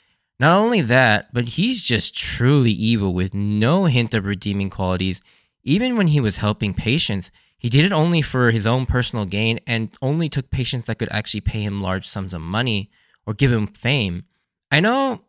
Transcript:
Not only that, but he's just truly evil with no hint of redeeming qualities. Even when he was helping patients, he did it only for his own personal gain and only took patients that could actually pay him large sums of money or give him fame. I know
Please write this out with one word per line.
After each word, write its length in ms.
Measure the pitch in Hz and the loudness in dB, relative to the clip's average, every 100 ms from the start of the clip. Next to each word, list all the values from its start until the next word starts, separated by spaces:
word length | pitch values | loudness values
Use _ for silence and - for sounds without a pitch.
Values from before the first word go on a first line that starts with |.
| _ _ _ - | _ _ _ 0
Not 160 | 143 190 | 4 4
only 240 | 220 233 | 4 0
that, 540 | 117 127 123 107 - | 2 4 4 2 0
but 140 | 120 120 | -4 -4
he's 340 | 131 220 247 | -2 -2 -2
just 340 | - 113 - - | 0 0 0 -4
truly 560 | - - 123 147 120 | -6 0 4 4 4
evil 400 | 104 110 117 98 | 2 2 2 0
with 220 | 90 95 | 0 -2
no 500 | 101 101 104 113 180 | -2 -2 2 2 2
hint 300 | 180 123 113 | 4 2 2
of 100 | 110 | -2
redeeming 460 | 98 98 104 101 98 | -2 -4 -4 -2 -4
qualities. 500 | - 92 92 92 90 _ _ _ _ | -2 -2 0 -2 -4 _ _ _ _
Even 340 | - 180 254 240 | 0 0 2 2
when 100 | 175 | 2
he 100 | 147 | 2
was 200 | 110 92 | 0 0
helping 340 | 107 104 104 | -2 -2 -4
patients, 580 | 87 107 143 - 101 - _ _ _ | -2 -2 -2 -2 -4 -8 _ _ _
he 100 | 120 | 0
did 160 | 131 | 2
it 80 | 180 | 4
only 300 | 165 165 170 | 2 2 2
for 300 | 139 127 120 | 0 2 2
his 140 | 110 107 | 2 0
own 200 | 127 123 | 0 0
personal 400 | 127 120 117 98 | -2 -2 -4 -4
gain 340 | 101 113 117 - | -2 0 -2 -2
and 240 | 117 110 - | -4 -4 -4
only 300 | 131 156 165 | -2 -2 -2
took 200 | 143 - | -4 -4
patients 360 | 131 120 127 - | -4 -4 -4 -6
that 120 | 113 | -6
could 120 | 113 | -4
actually 300 | 107 - 104 | -4 -4 -4
pay 180 | - 110 | -4 -2
him 220 | 104 101 | -4 -2
large 260 | 92 95 - | -2 -4 -6
sums 240 | 101 95 | -8 -8
of 80 | 87 | -8
money 500 | 82 104 127 104 101 _ _ _ - | -4 -2 -2 -2 -6 _ _ _ -10
or 80 | |
give 180 | 104 135 | 0 2
him 140 | 117 104 | 2 -2
fame. 580 | - 120 143 98 87 - _ _ _ _ | -4 -2 0 0 -4 -10 _ _ _ _
I 100 | 147 | 2
know 420 | 202 262 269 214 | 2 0 -2 -4